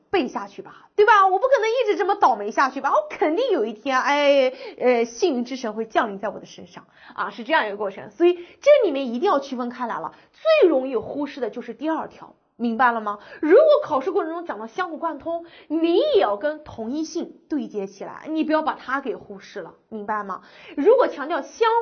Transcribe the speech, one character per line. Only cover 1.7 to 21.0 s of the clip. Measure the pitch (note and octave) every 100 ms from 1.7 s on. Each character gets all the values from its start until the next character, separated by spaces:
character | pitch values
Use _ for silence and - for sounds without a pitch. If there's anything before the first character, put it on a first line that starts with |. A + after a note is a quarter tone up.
| B4 G#4+
直 | E4+
这 | F4+
么 | G#4
倒 | E4 A3
霉 | G3+
下 | - C4+
去 | C4+
吧？ | C4+
我 | A#4 D5+
肯 | - E4+ E4+
定 | C5
有 | F4
一 | A3
天， | G#3+ C#4 C4
哎， | A#3 C#4+ C#4+ C#4 B3+ B3+ A4+ D#4
呃， | B3 A#3+ A#3+
幸 | - F#4 B3
运 | A#3+
之 | C4
神 | A3+ G#3+
会 | A3+
降 | E4+ A#3
临 | G3
在 | G#3+
我 | F#3+
的 | -
身 | - F3+
上 | - _ _ -
啊， | - F3+
是 | A3+
这 | A#3
样 | D#4+ A3
一 |
个 | G3+
过 | G3+
程。 | F3+ -
所 | - F4
以 |
这 | F4 - _ C5+ C#5+ G4+
里 |
面 | C#4 C4
一 | A#3+
定 | F#4+
要 | D4
区 | C#4 A#3+
分 | A#3+
开 | B3 A#3+
来 | E3
了， | D#3+ - _
最 | _ D#5 D#5 F#4
容 | C4+ C4
易 | A3+
忽 | - C#4 C#4+
视 | C#4+
的 | A3
就 | A#3+
是 | A3+ A3+
第 | D4+
二 | D#4 -
条。 | - - _ _ _
明 | A#3 A3
白 | A#3+
了 | A#3
吗？ | G#3+ G#3 - -
如 | D4+ G#4+
果 | D#5 D5 -
考 | C4+
试 | F#4
过 | F4 D#4+
程 |
中 | E4+ E4+
讲 | G#3
到 | A3+
相 | - F4+
互 | D#4
贯 | D#4+ C#4+
通， | D#4+ E4+ E4+ - _
你 | D#4 E4 F4+
也 | D5+ A4
要 | A3 G3+
跟 | D4 D4+ -
同 | - A3+
一 | D4 D#4
性 | E4+ - - _
对 | - -
接 | G#3 G3
起 | -
来， | F3 - C4+
你 | D#4+
不 | D4+
要 | D#4
把 | D4+
它 | C#4 - C#4
给 | C4+ F#3
忽 | - G3
视 | - G#3
了， | D#3+ - _
明 | A3 G3+
白 | G#3+ G3
吗？ | F#3 - - - D4+
如 | D4+
果 | B4